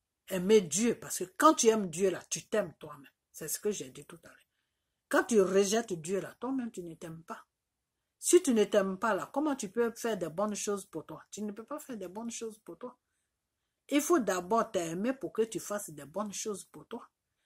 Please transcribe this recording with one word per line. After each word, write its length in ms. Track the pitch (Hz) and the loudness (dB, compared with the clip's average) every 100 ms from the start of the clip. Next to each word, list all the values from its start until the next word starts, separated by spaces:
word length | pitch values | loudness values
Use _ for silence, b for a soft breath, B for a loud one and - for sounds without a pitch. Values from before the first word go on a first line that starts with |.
| _ _ - | _ _ -6
Aimer 340 | 190 185 220 | -2 6 6
Dieu, 380 | 175 175 233 - | 6 0 0 0
parce 200 | 143 - | -4 -6
que 40 | 180 _ | -8 _
quand 160 | 302 | 6
tu 140 | 320 226 | 8 6
aimes 220 | 220 190 | 4 0
Dieu 200 | 156 196 | 0 0
là, 120 | 165 - | 0 -6
tu 160 | 165 - | -10 -2
t'aimes 260 | 214 175 - | -2 -2 -6
toi-même. 280 | 147 143 135 _ _ | -16 -16 -20 _ _
C'est 160 | - 156 | -12 -8
ce 120 | - | -4
que 120 | 208 | -4
j'ai 180 | 202 135 | -4 -8
dit 140 | - 147 | -14 -18
tout 140 | 170 | -20
à 40 | - | -20
l'heure. 100 | - _ _ _ _ _ _ _ | -20 _ _ _ _ _ _ _
Quand 160 | 285 | 0
tu 160 | 285 226 | 4 4
rejettes 540 | 185 190 202 214 233 | 6 4 4 2 0
Dieu 260 | 175 151 190 | -6 -4 -4
là, 160 | 147 - | -4 -10
toi-même 320 | 247 269 233 | -6 -4 -6
tu 120 | - | -8
ne 120 | 175 160 | -12 -12
t'aimes 280 | 165 165 | -12 -14
pas. 240 | 165 226 - _ _ _ _ _ _ _ | -14 -16 -16 _ _ _ _ _ _ _
Si 260 | - 359 | 4 6
tu 100 | 311 | 6
ne 120 | 226 208 | 4 6
t'aimes 340 | 214 190 190 | 4 2 0
pas 140 | 226 | 0
là, 160 | 190 156 | 0 -2
comment 220 | 277 311 269 | -2 -2 -2
tu 140 | 196 | -4
peux 220 | 240 233 | -2 -2
faire 260 | 220 233 208 | -2 -4 -2
des 120 | 165 | -4
bonnes 260 | 160 208 196 | -2 -4 -2
choses 300 | - 202 - | -4 -4 -6
pour 200 | 160 - | -12 -12
toi? 180 | 156 - | -16 -16
Tu 100 | - | -10
ne 120 | 208 | -10
peux 120 | 208 220 | -10 -10
pas 140 | 302 | -12
faire 180 | - 233 | -10 -12
des 120 | 180 | -10
bonnes 220 | 190 233 | -10 -10
choses 280 | 226 226 208 | -8 -10 -12
pour 180 | - 170 | -18 -14
toi. 200 | 247 - _ _ _ _ _ _ _ _ - | -14 -16 _ _ _ _ _ _ _ _ -2
Il 140 | 285 | -2
faut 180 | 285 339 | 4 2
d'abord 500 | 196 185 175 226 220 | 4 -2 2 2 2
t'aimer 440 | 190 165 170 226 | -2 -2 -2 -4
pour 180 | 262 170 | -4 -6
que 120 | - | -2
tu 160 | 226 170 | -2 -2
fasses 300 | - 208 - | -6 -8 -8
des 160 | 147 143 | -12 -10
bonnes 280 | 185 214 | -6 -6
choses 320 | 190 220 196 - | -6 -6 -8 -10
pour 200 | 156 143 | -20 -14
toi. 220 | 240 - _ _ _ | -14 -14 _ _ _